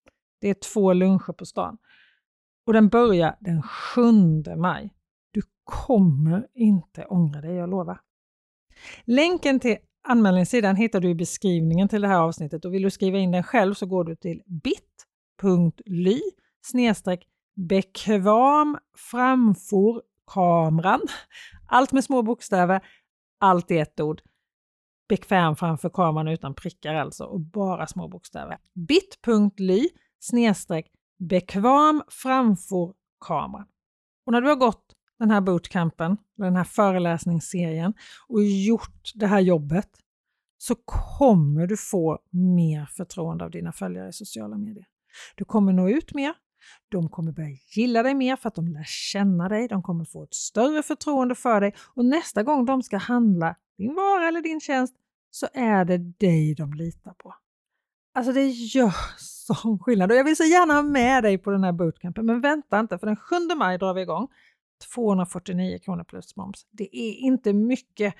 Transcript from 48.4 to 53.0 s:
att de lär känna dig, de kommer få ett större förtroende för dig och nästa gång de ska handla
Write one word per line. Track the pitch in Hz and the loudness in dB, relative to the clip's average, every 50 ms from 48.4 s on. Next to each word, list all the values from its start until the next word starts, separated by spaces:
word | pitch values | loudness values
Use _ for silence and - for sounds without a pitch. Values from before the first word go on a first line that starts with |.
| - 220 | -6 -8
att | - | -6
de | - 165 170 | -6 -6 -6
lär | 156 151 156 | -6 -8 -12
känna | - - - - - - 196 202 196 185 170 175 185 | -12 -12 -12 -10 -6 -4 0 0 2 2 0 0 -2
dig, | 214 214 240 240 | -2 -2 -4 -4
de | 208 190 170 | -4 -6 -4
kommer | - 175 165 160 | -4 -6 -6 -8
få | - - 160 151 | -10 -14 -18 -18
ett | - - | -14 -12
större | - - - - 202 240 294 302 302 294 | -10 -10 -6 -2 0 0 0 0 -2 -4
förtroende | - 311 - - 302 294 262 254 247 247 | -6 -6 -8 -4 -4 -2 0 0 -2 -4
för | - - 247 226 202 | -4 -2 0 2 2
dig | 202 202 - - - - - | 2 0 -4 -6 -18 -12 -4
och | 254 240 | 0 0
nästa | 247 285 339 330 - - 202 214 | 2 2 0 -2 -4 -4 -4 -2
gång | 277 302 277 240 | 0 0 0 0
de | 247 269 262 233 | 0 0 -2 -2
ska | - - | -4 -6
handla | 190 | -6